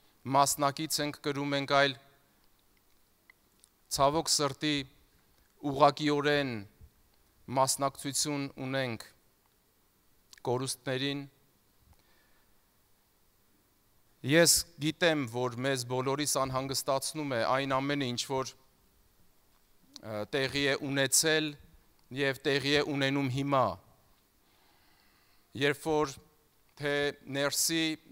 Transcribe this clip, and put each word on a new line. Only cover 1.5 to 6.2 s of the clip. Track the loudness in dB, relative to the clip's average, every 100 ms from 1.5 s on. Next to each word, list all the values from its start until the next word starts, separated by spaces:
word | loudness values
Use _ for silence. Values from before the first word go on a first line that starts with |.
| -2
ենք, | 2 2
այլ, | 2 0 -12 _ _ _ _ _ _ _ _ _ _ _ _ _ _ _ _ _ -6
ցավոք | 2 2 2 0
սրտի, | 0 0 -2 -2 -2 -4 -14 _ _ _ _ _ _
ուղղակիորեն | -4 6 6 6 2 2